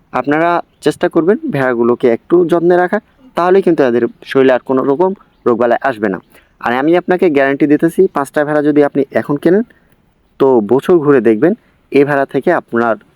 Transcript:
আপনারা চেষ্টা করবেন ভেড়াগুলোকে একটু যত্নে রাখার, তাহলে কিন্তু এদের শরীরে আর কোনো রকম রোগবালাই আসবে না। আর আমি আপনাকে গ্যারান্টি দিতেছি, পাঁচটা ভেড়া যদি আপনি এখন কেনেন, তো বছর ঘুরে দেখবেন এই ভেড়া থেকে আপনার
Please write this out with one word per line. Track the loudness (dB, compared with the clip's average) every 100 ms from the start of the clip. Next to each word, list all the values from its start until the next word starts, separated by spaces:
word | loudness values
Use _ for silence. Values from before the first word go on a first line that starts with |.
| _
আপনারা | -6 -2 -2 0 -2 -6 _
চেষ্টা | -4 -2 -2
করবেন | -2 0 -2 -4
ভেড়াগুলোকে | -4 -2 0 0 0 0
একটু | -2 0 0
যত্নে | 2 0 2 0
রাখার, | 0 -4 -8 _ -12
তাহলে | -4 0 2
কিন্তু | 2 2
এদের | 0 0 -2 -6
শরীরে | -4 0 2
আর | 2
কোনো | -2 -2
রকম | -2 0 -2 -4 _ _ -2
রোগবালাই | 0 0 -2
আসবে | -2 -4 -4
না। | -6 -10 -20 _ _
আর | -6 -2
আমি | 0 0
আপনাকে | 0 0 0
গ্যারান্টি | 2 0 0 0
দিতেছি, | 0 0 0 -2
পাঁচটা | -2 -4 -4
ভেড়া | -2 -2
যদি | 0 0
আপনি | 0 -2 -4
এখন | -4 -4 -2
কেনেন, | 0 0 -2 _ _ _ _ _ _ -2
তো | 2 2
বছর | 2 0 2 2
ঘুরে | 2 2
দেখবেন | 2 2 0 -2 _ _ -2
এই | 0
ভেড়া | 2 0 -2
থেকে | -2 -2
আপনার | -2 -2 -2 -2 -2 _